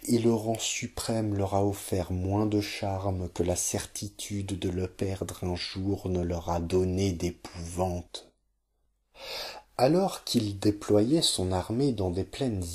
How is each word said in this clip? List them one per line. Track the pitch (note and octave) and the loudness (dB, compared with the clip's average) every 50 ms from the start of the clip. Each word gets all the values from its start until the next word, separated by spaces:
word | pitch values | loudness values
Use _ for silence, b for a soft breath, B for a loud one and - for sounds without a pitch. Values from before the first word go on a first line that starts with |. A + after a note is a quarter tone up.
| B - | B 2
et | A#2+ A2+ | 2 4
le | A2+ A#2 | 4 4
rang | A#2 A2 G#2+ A2+ A2+ G#2+ | 4 4 0 -2 -2 -2
suprême | - - - - A#2+ A2+ - - - - A#2 A2+ A2 G#2+ G2+ | -2 -4 -4 -4 -6 -6 -8 -6 -4 -2 0 0 0 0 0
leur | G2 G2 F#2 G2+ | 0 0 2 2
a | G2 G2+ | 4 4
offert | G2+ F#2+ - - - G#2 F#2+ F2 - | 4 2 -2 -4 -2 -2 -2 0 -2
moins | F#2 F2+ F2+ F#2+ G2 G#2 A2 | -2 -2 0 0 2 2 2
de | G#2+ G#2 G#2 | 2 2 0
charme | G2+ - - - - G2 F#2+ F#2+ F#2 G2 F#2 F#2 F2+ E2+ | 0 -2 -6 -4 -4 -2 -2 -2 -2 -2 -2 -2 -4 -4
que | - - | -2 0
la | F2 F2 F2 | 2 2 2
certitude | - - - - G2+ - - - - G#2+ G2+ - - - - G#2 G2+ G2 G2 G2 F2+ | 0 0 -2 -2 -2 -4 -6 -8 -10 -10 -10 -10 -10 -8 -6 -4 -4 -4 -4 -4 -2
de | G2 F#2+ | -2 -2
le | F2 F2+ F#2 F2+ | 0 -2 -2 -4
perdre | - - G2+ F#2+ F#2+ - F2+ E2+ - - - | -4 -4 -4 -2 -2 -4 -6 -8 -6 -6 -4
un | F2+ F2 | -4 -2
jour | F2 - - - G2 F#2+ G2 G2 F#2+ - F#2+ | -2 -4 -6 -6 -4 -2 -2 -2 -2 0 0
ne | F#2 F2+ | 0 0
leur | F2 F2 F2 E2+ E2 F2 | 0 0 -2 -2 -2 -2
a | E2+ F2 | -2 -2
donné | E2+ E2 F#2 F#2 F#2 F#2 F2+ F#2+ G2 G2 | 0 2 2 2 4 4 2 2 2 2
d'épouvante. | F2 E2 F2 F2 E2+ - - - - F2 E2+ E2 F2 F2+ F#2 F2+ F2+ F2 E2+ - - - - - _ _ _ _ _ _ _ _ _ _ _ _ _ _ _ _ B B B B B B B B B B B B _ - | 0 0 -2 -4 -4 -4 -12 -14 -12 -10 -10 -8 -2 0 0 0 0 -4 -6 -10 -14 -16 -16 -18 _ _ _ _ _ _ _ _ _ _ _ _ _ _ _ _ B B B B B B B B B B B B _ 4
Alors | A#2+ C3+ D#3+ F3+ G3 F3 - - - | 4 6 6 4 4 2 0 -4 -6
qu'il | - - A#2 G#2+ G2+ G2 G2 | 0 0 0 0 0 -4 2
déployait | - G#2 G#2 - - - G#2 G#2 G#2+ B2 D#3 E3+ | 2 2 2 2 2 4 4 6 6 6 4 4
son | D3+ - - - F#2 F#2 | 4 2 2 2 0 2
armée | F#2 F#2 F2+ - A2+ A#2+ C#3+ C#3+ | 0 0 0 0 0 2 2 2
dans | A#2+ G2 F#2+ F2+ | 2 2 0 0
des | F2 F#2+ F#2 | 0 0 -2
plaines | - - - C#3 B2+ G#2+ F#2+ F2+ E2+ E2+ | -4 -4 -2 -2 0 0 -2 -4 -4 -4